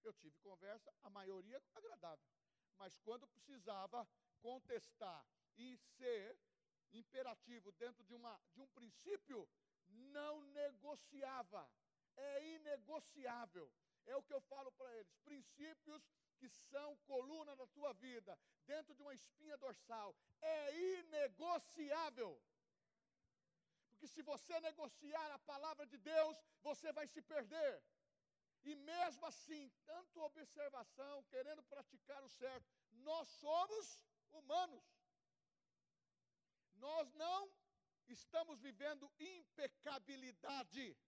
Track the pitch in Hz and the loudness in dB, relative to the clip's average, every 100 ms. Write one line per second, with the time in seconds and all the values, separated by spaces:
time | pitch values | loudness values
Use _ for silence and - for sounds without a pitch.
0 | 220 - 160 151 202 180 196 220 - _ | -8 -10 -16 -16 -16 -10 -8 -8 -10 _
1 | 240 202 190 190 190 254 _ - 440 320 | -10 -6 -2 -2 -2 -8 _ -12 -10 -6
2 | 170 151 _ _ _ _ _ 190 190 - | -6 -8 _ _ _ _ _ _ -8 -4
3 | 214 233 - - - 269 190 196 190 240 | -2 -2 -4 -20 -16 -8 -2 -2 0 0
4 | 214 _ _ _ 226 254 - 233 - _ | -2 _ _ _ -4 -4 0 -2 -2 _
5 | 202 160 127 _ _ - 247 254 - - | -4 -4 -8 _ _ -12 -10 -10 -14 0
6 | 254 226 202 - _ _ _ _ _ 220 | 4 4 2 -8 _ _ _ _ _ -14
7 | - 262 254 226 - 240 190 180 233 240 | -6 -2 -2 -2 -8 -10 -10 -4 -6 -6
8 | 196 233 233 202 _ 226 269 - 233 - | -12 -8 -8 -8 _ -16 -16 -14 -16 -12
9 | 349 392 - 240 160 _ _ _ 175 214 | -2 -2 0 -6 -6 _ _ _ _ -18
10 | 262 285 294 302 285 285 285 233 269 285 | -8 -4 -2 -2 -4 0 0 0 -8 -8
11 | - 285 262 254 190 202 135 _ _ _ | -8 -6 -2 -2 -4 -6 -8 _ _ _
12 | _ - 277 277 320 320 302 277 208 311 | _ -8 0 0 0 -6 -2 -2 0 -4
13 | - 294 247 240 226 175 139 _ _ _ | -4 -4 -2 -2 -4 -6 -8 _ _ _
14 | - 277 285 285 - 277 269 - 262 226 | 0 0 2 -2 -2 -6 -6 -6 -8 -6
15 | 190 - 302 285 240 - 302 320 302 302 | -8 -14 -12 -12 -12 -8 -8 -6 -10 -10
16 | - _ _ _ 262 - - 277 294 294 | -12 _ _ _ -14 -14 -4 -2 -2 -8
17 | - 262 262 311 294 269 247 285 285 202 | 0 0 2 -4 -6 -8 -10 -2 -2 0
18 | 254 240 202 170 _ _ - 302 302 269 | -6 -6 -6 -10 _ _ -4 -4 -4 -12
19 | 285 262 - _ 311 285 269 208 - 226 | -10 -10 -14 _ -8 -4 -4 -6 -4 -2
20 | 208 - _ - 311 311 285 311 370 370 | -2 -6 _ 0 4 4 4 4 4 4
21 | 330 302 277 185 330 339 - - 285 311 | 2 4 4 4 4 4 4 -4 4 4
22 | 320 240 214 135 _ _ _ _ _ _ | 4 2 0 0 _ _ _ _ _ _
23 | _ _ _ _ _ _ _ _ _ 208 | _ _ _ _ _ _ _ _ _ -14
24 | 302 - 302 277 - 330 320 330 294 - | -10 -6 -2 -2 2 4 4 0 -6 -4
25 | 294 311 302 285 - 277 311 302 285 269 | -2 0 0 -4 -6 -4 -2 -2 -6 -6
26 | 240 320 311 311 - _ 294 285 320 302 | 6 8 8 4 -12 _ 0 2 2 0
27 | 294 311 - 311 214 311 294 175 - _ | -2 -4 0 0 2 6 6 4 -6 _
28 | _ _ _ _ _ _ 277 294 285 339 | _ _ _ _ _ _ -6 -4 0 6
29 | 349 262 330 - - 311 269 _ - 330 | 6 6 -4 -4 -6 -6 -6 _ -8 -8
30 | 370 339 302 302 294 302 285 269 226 - | -8 -2 -2 -2 -12 -2 -2 -2 -8 -6
31 | 277 285 240 262 269 302 262 285 - 254 | -6 -6 -4 -2 0 -2 -6 -8 -8 -14
32 | - 277 269 - 254 254 - _ _ 226 | -8 -8 -8 -2 -2 -2 -8 _ _ -6
33 | 277 320 285 - 294 330 392 427 370 - | 2 2 2 -2 6 8 8 4 -2 -8
34 | - _ _ 311 269 320 359 262 - _ | -16 _ _ -16 4 6 6 0 -14 _
35 | _ _ _ _ _ _ _ _ _ _ | _ _ _ _ _ _ _ _ _ _
36 | _ _ _ _ _ _ _ 190 269 320 | _ _ _ _ _ _ _ -8 2 4
37 | 277 302 330 381 392 - _ _ _ _ | 4 2 4 4 2 -6 _ _ _ _
38 | - 247 - 330 330 277 269 202 285 285 | -12 -12 0 2 2 -2 -8 -2 0 0
39 | 277 _ 320 370 294 - 277 _ 294 269 | -6 _ -6 -6 -12 0 -2 _ -4 -4
40 | 208 269 254 202 - 277 196 208 240 135 | -4 -8 -10 -6 -2 -2 -2 -2 -2 -4